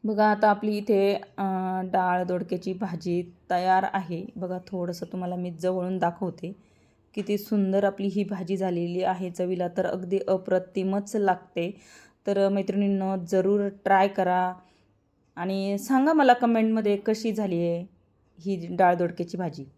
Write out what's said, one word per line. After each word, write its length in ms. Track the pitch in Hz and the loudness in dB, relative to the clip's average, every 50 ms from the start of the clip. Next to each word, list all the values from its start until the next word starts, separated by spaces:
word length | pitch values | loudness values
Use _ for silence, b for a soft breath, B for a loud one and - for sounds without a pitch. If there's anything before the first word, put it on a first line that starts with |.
| - | -4
बघा 220 | 214 220 202 214 | -2 2 4 4
आता 240 | 214 208 208 214 214 | 4 4 4 4 4
आपली 280 | 202 208 220 214 208 | 4 4 0 -2 -2
इथे, 360 | 208 208 - 214 196 196 196 202 | -2 0 2 4 4 4 4 2
अ, 320 | - - - _ - 196 190 190 185 185 185 185 185 185 | 0 -4 -10 _ -4 -4 -2 -2 -2 -2 -2 -2 -4 -4
डाळ 400 | 185 - 185 185 180 180 180 185 | 0 0 0 2 2 2 0 0
दोडक्याची 500 | 180 180 175 170 175 180 175 - 190 185 | 0 -2 -2 -2 -4 -6 -4 -4 -6 -6
भाजी 600 | 185 208 185 170 165 - 185 170 175 180 175 - _ _ _ | -4 -6 -6 -6 -6 -4 -2 -2 -2 -4 -6 -14 _ _ _
तयार 360 | 185 175 180 185 185 190 185 - - | -2 0 2 4 4 4 2 0 -4
आहे. 320 | 196 185 165 175 165 190 - - | -4 -4 -4 -8 -8 -8 -10 -10
बघा 220 | - 185 175 180 180 180 | -10 -8 -6 -6 -8 -8
थोडंसं 380 | - 196 180 175 175 175 175 - | -8 -6 -4 -4 -4 -4 -8 -8
तुम्हाला 300 | 185 - 185 180 180 180 | -10 -8 -8 -6 -6 -6
मी 160 | 180 175 180 | -6 -6 -8
जवळून 460 | 170 160 170 185 185 185 180 185 190 | -8 -2 -2 -2 0 0 -2 -2 -2
दाखवते. 580 | 185 180 170 170 - 202 175 165 - - 170 196 b b b b b b b b b b _ _ | 0 0 -2 -2 -2 -6 -6 -6 -8 -12 -12 -12 b b b b b b b b b b _ _
किती 240 | 208 202 - 208 | -8 -4 -2 -2
सुंदर 460 | 202 202 - 220 208 196 190 190 196 202 | -4 -2 -2 0 0 2 2 2 2 2
आपली 240 | 196 196 196 196 | 0 -2 -2 -4
ही 160 | 202 180 208 202 | -2 0 -2 -2
भाजी 340 | 202 202 180 185 165 196 | -2 -4 -8 -4 -4 -2
झालेली 460 | 185 190 185 180 170 175 175 175 180 185 | -2 -2 -2 -2 -2 -2 -2 -2 -2 -2
आहे. 280 | 190 185 180 190 180 | -2 -2 -2 -4 -8
चवीला 360 | 175 - 180 180 185 175 180 | -4 -4 -2 -2 -2 -2 -2
तर 180 | 175 175 196 180 | -4 -2 -2 -2
अगदी 340 | - - 185 185 180 196 196 - | -2 -2 -4 -4 -2 -4 -2 0
अप्रतिमच 880 | - 190 185 190 - 185 185 180 - - 202 185 190 196 202 202 202 - | 0 -2 -2 0 0 0 0 0 -2 -6 -4 -2 0 -2 -2 -4 -4 -2
लागते. 680 | 220 202 190 180 180 - - _ 170 170 180 208 B B B B B B B B _ _ | 0 2 2 0 0 -4 -10 _ -6 -6 -6 -6 B B B B B B B B _ _
तर, 180 | 196 202 196 196 | -2 2 2 2
अ, 40 | 196 | 2
मैत्रिणींनो, 680 | 196 196 190 196 190 202 202 202 196 190 190 190 190 190 175 | 2 0 0 0 0 2 2 2 2 0 0 -2 -2 -4 -4
जरूर 420 | 170 202 190 185 190 202 208 202 | 0 2 2 4 4 2 2 2
ट्राय 400 | 202 196 - _ 190 196 190 196 | -2 -4 -4 _ 4 6 6 6
करा 460 | 202 196 - 185 180 180 185 185 180 185 190 b b b b b b _ _ _ _ _ _ _ _ _ | 4 2 0 0 2 2 2 2 0 -4 -8 b b b b b b _ _ _ _ _ _ _ _ _
आणि 420 | - 175 190 190 196 190 196 202 | -6 -4 -4 -2 -2 -2 -2 -2
सांगा 360 | 202 196 - 269 262 269 302 330 | -4 0 2 2 4 4 4 4
मला 200 | 311 277 254 247 | 6 8 8 6
कमेंटमध्ये 640 | 247 247 233 226 226 220 220 220 220 214 208 202 | 6 6 2 4 2 2 2 0 0 2 0 0
कशी 340 | 196 202 220 214 214 220 226 | 0 0 -2 -2 0 -2 -4
झाली 240 | 202 202 214 190 175 | -2 -2 -2 -2 -2
आहे 300 | 170 170 170 170 170 180 196 _ _ _ _ _ _ _ _ _ - | 0 0 -2 -2 -4 -6 -10 _ _ _ _ _ _ _ _ _ -10
ही 280 | 165 196 196 175 170 170 180 | -6 -4 -4 -4 -4 -8 0
डाळ 200 | 175 185 180 175 | 4 4 4 6
दोडक्याची 420 | 170 175 170 175 - 175 170 - | 4 0 -2 -2 -4 -8 -6 -6
भाजी. 280 | 180 185 165 143 - 135 - _ | -6 -6 -6 -6 -8 -14 -16 _